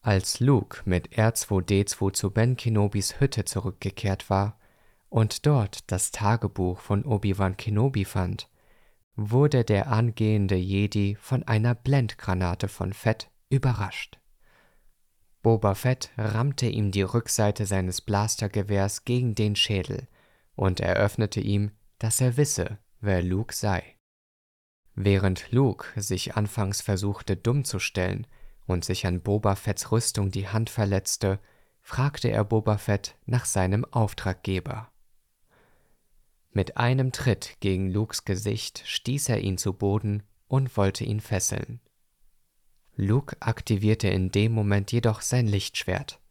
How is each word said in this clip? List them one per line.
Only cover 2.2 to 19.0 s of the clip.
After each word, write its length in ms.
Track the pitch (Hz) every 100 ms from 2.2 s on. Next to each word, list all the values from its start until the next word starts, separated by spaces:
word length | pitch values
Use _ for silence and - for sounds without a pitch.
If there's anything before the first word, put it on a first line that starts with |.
| 98
Ben 280 | 104 117 127
Kenobis 640 | 117 110 101 101 - -
Hütte 240 | 139 -
zurückgekehrt 840 | - - 101 - 98 - 101 95 -
war 300 | 98 101 - _ _ _ _ _
und 380 | 117 110 - 147
dort 440 | 143 101 - -
das 200 | 92 -
Tagebuch 680 | - 104 117 101 - 92 90
von 260 | - 101 143
Obi-Wan 520 | 107 101 95 98 92
Kenobi 480 | - 104 131 120 95
fand, 420 | - 92 98 - _ _ _ _ _ _ -
wurde 500 | 104 120 147 139 113
der 220 | 101 -
angehende 680 | 104 117 110 110 107 98 95
Jedi 600 | 92 98 104 104 101 104
von 220 | - 127
einer 320 | - 107 117
Blendgranate 920 | 117 - 139 113 - - 92 90 87 98
von 260 | - 95
Fett 380 | 95 - 110 - _ _
überrascht. 680 | 135 131 120 95 - - - _ _ _ _ _ _ _ _ _ _ _ _
Boba 320 | 113 113 104
Fett 380 | 98 127 127 - -
rammte 500 | 107 107 135 135 120
ihm 240 | 101 104
die 100 | 98
Rückseite 640 | 95 117 - - 104 101 98
seines 340 | 98 92 90
Blastergewehrs 1040 | - 101 110 - 104 104 101 101 98 -